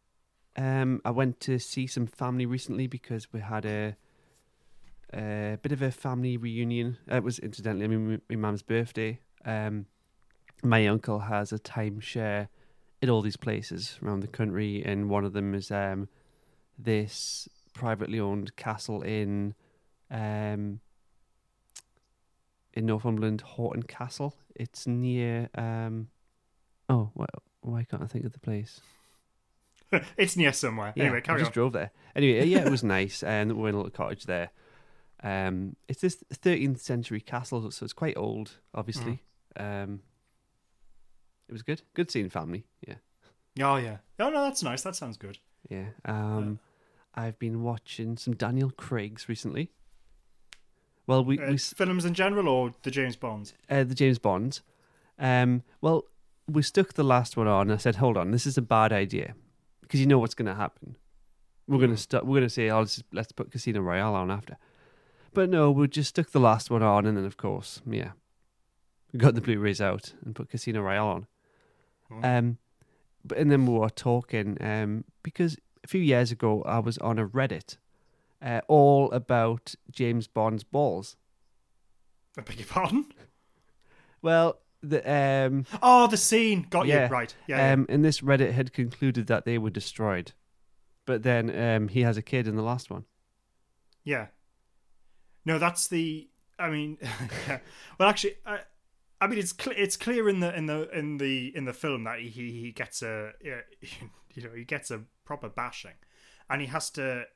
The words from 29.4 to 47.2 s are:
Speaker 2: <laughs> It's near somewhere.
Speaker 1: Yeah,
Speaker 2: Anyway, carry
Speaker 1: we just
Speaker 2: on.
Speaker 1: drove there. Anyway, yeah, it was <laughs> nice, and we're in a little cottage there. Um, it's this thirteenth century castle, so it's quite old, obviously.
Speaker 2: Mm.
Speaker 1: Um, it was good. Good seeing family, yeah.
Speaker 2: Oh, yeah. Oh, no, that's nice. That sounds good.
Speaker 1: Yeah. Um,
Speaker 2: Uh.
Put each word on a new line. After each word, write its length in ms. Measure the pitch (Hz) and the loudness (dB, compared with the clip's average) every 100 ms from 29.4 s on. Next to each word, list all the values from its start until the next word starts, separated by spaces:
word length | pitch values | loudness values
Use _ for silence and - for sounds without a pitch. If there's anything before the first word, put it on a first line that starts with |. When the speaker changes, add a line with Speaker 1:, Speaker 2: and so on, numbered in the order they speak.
| _ _ _ _ _ | _ _ _ _ _
Speaker 2:
<laughs> 100 | 180 - - | -2 -2 0
It's 180 | 180 180 | 2 4
near 160 | 151 | 4
somewhere. 400 | - 127 110 104 110 | 2 -2 -2 -4 0
Speaker 1:
Yeah, 80 | |
Speaker 2:
Anyway, 180 | 139 120 | 2 2
carry 140 | - 160 | 0 0
Speaker 1:
we 40 | |
just 100 | 151 | 0
Speaker 2:
on. 40 | |
Speaker 1:
drove 180 | 117 127 | 2 0
there. 180 | 117 104 - - | 0 -4 -10 -8
Anyway, 300 | 135 139 117 160 | 2 4 6 6
yeah, 200 | 190 165 | 4 4
it 40 | |
was 140 | 131 | 2
<laughs> 140 | 110 95 | 2 2
nice, 240 | 98 - | 0 -4
and 340 | 82 107 104 110 | -2 0 0 0
we're 140 | 110 | -2
in 40 | |
a 40 | 101 | -2
little 120 | 92 | -4
cottage 340 | - 87 104 | -6 -6 -6
there. 260 | - 90 87 - _ - - - _ - | -6 -4 -6 -12 _ -20 -20 -20 _ -12
Um, 540 | 104 98 95 92 95 - - | -6 -4 -2 -4 -6 -10 -12
it's 140 | 135 | -4
this 140 | 185 - - | -4 -4 -12
thirteenth 480 | - 185 175 139 127 | -2 0 2 0 -2
century 400 | - 123 117 110 | -4 -6 -4 -8
castle, 480 | - 120 127 120 110 | -6 -8 -6 -6 -6
so 140 | - | -10
it's 100 | 110 | -12
quite 200 | - 160 - | -6 -6 -4
old, 400 | 107 110 107 - _ | -6 -6 -10 -16 _
obviously. 480 | - 107 110 117 127 - _ _ - | -10 -8 -8 -8 -8 -12 _ _ -12
Speaker 2:
Mm. 260 | 104 101 | -8 -8
Speaker 1:
Um, 160 | 101 101 - _ _ _ _ _ _ _ - - - - _ _ - | -8 -12 -16 _ _ _ _ _ _ _ -20 -20 -20 -20 _ _ -16
it 40 | |
was 100 | 113 | -10
good. 180 | 117 156 _ | -6 -8 _
Good 160 | - 170 | -4 -2
seeing 180 | 123 95 | -2 -2
family, 380 | 87 80 90 - _ - | -4 -6 -8 -12 _ -18
yeah. 100 | - _ _ _ _ _ 131 | -18 _ _ _ _ _ -2
Speaker 2:
Oh, 140 | 139 139 | 0 2
yeah. 200 | 117 104 - - | -2 -8 -12 -4
Oh, 100 | 254 | -2
no, 140 | 302 | 0
that's 200 | 277 269 | -2 -2
nice. 200 | 135 127 | -4 -6
That 120 | 190 | -8
sounds 220 | 180 127 104 | -10 -10 -12
good. 220 | 98 101 _ _ - | -16 -18 _ _ -12
Speaker 1:
Yeah. 160 | 95 101 - | -10 -10 -12
Um, 560 | - 107 107 107 104 107 _ _ _ _ _ | -8 -4 -2 -2 -4 -8 _ _ _ _ _
Speaker 2:
Uh. 60 | - | -10